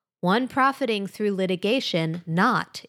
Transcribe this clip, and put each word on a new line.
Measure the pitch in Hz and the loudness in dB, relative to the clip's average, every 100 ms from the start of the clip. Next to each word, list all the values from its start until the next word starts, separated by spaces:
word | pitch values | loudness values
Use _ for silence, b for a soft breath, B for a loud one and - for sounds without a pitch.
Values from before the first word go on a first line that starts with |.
| _ _ | _ _
one | 175 214 254 | 2 2 2
profiting | 269 269 269 254 214 196 | 2 0 2 -2 -2 -4
through | - 208 196 | -4 -2 0
litigation, | 185 180 202 254 - 170 160 175 165 | 0 0 0 0 0 0 -2 -4 -2
not | 165 226 185 - - | 2 2 2 -4 -12